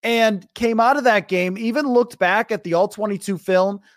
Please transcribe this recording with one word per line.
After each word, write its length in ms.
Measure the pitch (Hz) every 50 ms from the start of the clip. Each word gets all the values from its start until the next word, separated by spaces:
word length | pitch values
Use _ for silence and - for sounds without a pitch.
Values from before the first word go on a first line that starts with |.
and 440 | - 233 233 233 226 220 208 185 - _ -
came 240 | - 240 226 226 220
out 180 | 226 240 277
of 80 | 294 247
that 240 | 247 214 202 - -
game, 300 | 190 180 180 180 185 208
even 280 | 226 233 226 294 294
looked 320 | 269 247 240 233 240 - -
back 340 | 185 175 190 220 220 -
at 100 | 220 196
the 120 | - 175 165
All 140 | 170 196 202
twenty-two 480 | - 208 214 208 202 - - 202 196
film, 440 | 165 - - 185 185 190 196 202 202 _ _ _